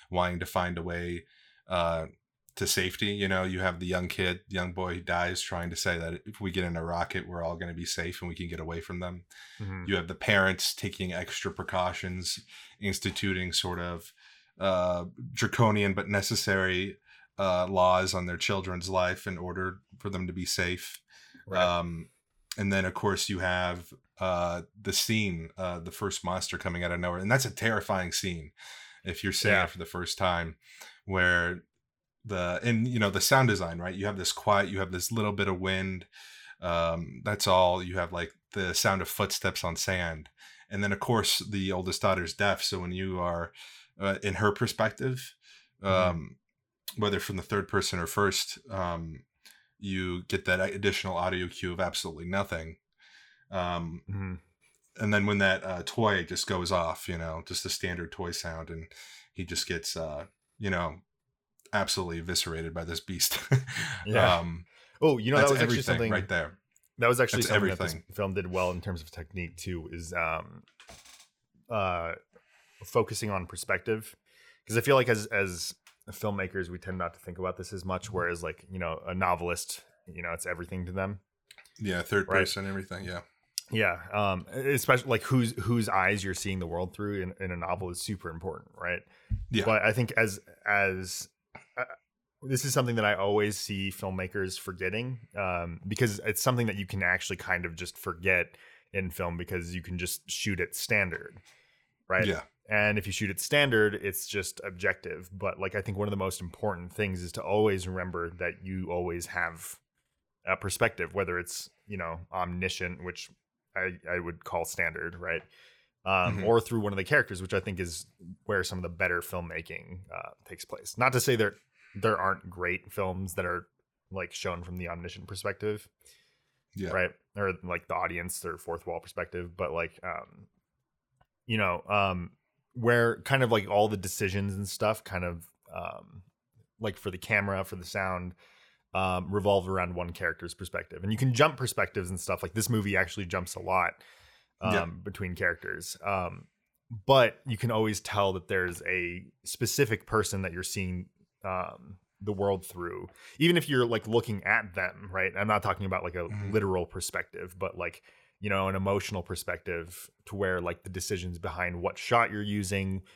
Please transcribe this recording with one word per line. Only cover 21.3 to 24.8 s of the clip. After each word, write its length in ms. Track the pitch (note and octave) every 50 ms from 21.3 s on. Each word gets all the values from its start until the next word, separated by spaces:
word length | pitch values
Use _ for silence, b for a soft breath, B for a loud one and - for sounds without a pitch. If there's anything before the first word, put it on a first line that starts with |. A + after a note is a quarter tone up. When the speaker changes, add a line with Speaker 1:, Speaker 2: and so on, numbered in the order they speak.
| B B B
Speaker 2:
Right. 160 | G2 F#2+ F2+ F2+
Speaker 1:
Um, 460 | F2 F2 F2 E2+ E2+ E2+ E2 - - _ _ _ _ _ _ _ _ -
and 140 | G#2+ G2+ G2
then, 120 | G2 G2 F#2+
of 100 | F2+ -
course, 360 | - A2 G2+ F#2+ F2 - -
you 100 | G2 F2+
have, 540 | F#2 F2+ F2+ F2+ F2+ F2 F2 F2+ E2+ - - _ _ _ _ -
uh, 440 | F#2+ F#2 F2+ F2 F2 F2 F2 F2 F2 _ _
the 120 | G#2+